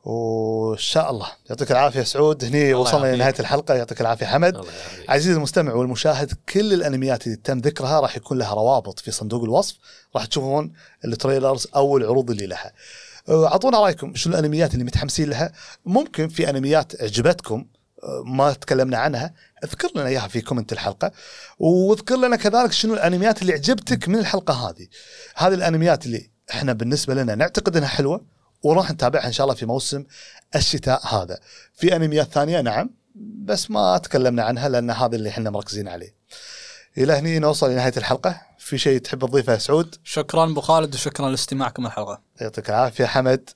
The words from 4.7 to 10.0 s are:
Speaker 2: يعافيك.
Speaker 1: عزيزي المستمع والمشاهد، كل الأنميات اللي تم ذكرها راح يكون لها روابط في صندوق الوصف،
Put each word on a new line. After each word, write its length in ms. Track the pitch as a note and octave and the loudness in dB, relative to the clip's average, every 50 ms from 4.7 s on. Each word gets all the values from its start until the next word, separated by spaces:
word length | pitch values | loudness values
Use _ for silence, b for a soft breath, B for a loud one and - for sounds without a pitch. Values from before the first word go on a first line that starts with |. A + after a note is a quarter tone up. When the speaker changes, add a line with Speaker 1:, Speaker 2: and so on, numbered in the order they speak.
Speaker 2:
يعافيك. 380 | - - - - - - - - | -14 -14 -16 -16 -16 -16 -2 0
Speaker 1:
عزيزي 280 | C3 C#3+ D#3 F#3 F3 | 2 2 4 4 2
المستمع 360 | D#3+ C#3+ B2+ - F#3 D#3+ C#3+ A2+ | 2 0 0 0 0 0 2 2
والمشاهد، 600 | A#2+ B2+ B2+ B2+ - - D#3 D3+ C3 D3 - - - _ - - | 0 0 0 -2 0 2 2 2 2 -2 -4 -6 -10 _ -2 0
كل 200 | G3 G#3+ G#3+ G3 | 0 2 4 2
الأنميات 540 | F3 E3+ D3 C3+ C3 C3 C3+ B2+ A2+ - | 2 2 0 -2 0 0 0 -2 -2 -2
اللي 100 | A#2+ A2 | -6 -8
تم 200 | G#2+ _ - C3+ | -4 _ -4 -4
ذكرها 420 | B2+ A#2 D3 D3 - C3+ C3 D3+ D#3 | 0 0 -2 -2 -2 -2 2 2 2
راح 180 | C#3 B2 - | 2 0 -2
يكون 200 | A#2+ - - C#3+ | -6 -8 -4 -4
لها 160 | B2+ A2+ G2+ G#2 | -2 -2 -2 0
روابط 460 | G#2+ G#2+ B2 C#3 B2 F#2+ G2+ F#2 - | 2 4 4 4 2 0 -4 -14 -12
في 120 | - A2+ | -10 -8
صندوق 320 | G#2+ - A2 G#2 A2+ A#2+ A#2 | -8 -6 -6 -4 -4 -4 -2
الوصف، 340 | A2 A#2 E3 G3+ - - _ b b b b | 2 2 2 0 0 -6 _ b b b b